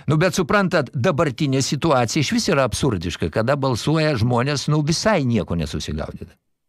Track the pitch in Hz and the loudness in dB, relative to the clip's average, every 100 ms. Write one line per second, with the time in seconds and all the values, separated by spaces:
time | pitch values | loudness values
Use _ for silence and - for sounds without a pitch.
0 | - 156 180 - 156 202 190 170 127 139 | -2 2 2 0 0 2 2 0 -2 0
1 | 120 165 165 123 156 131 131 147 165 135 | 0 2 0 0 0 0 0 -2 2 2
2 | 120 - 139 240 220 156 127 - 113 101 | 2 0 0 0 0 2 2 0 -2 0
3 | 85 - 87 107 110 143 135 120 - 160 | -4 -4 -4 -2 0 0 0 -2 0 0
4 | 151 139 117 120 127 143 - 151 147 165 | 2 2 2 2 0 -2 0 0 0 0
5 | 220 202 131 117 82 87 76 80 - 78 | 2 2 2 0 0 -2 -2 -6 -6 -6
6 | 76 - - _ _ _ | -8 -12 -18 _ _ _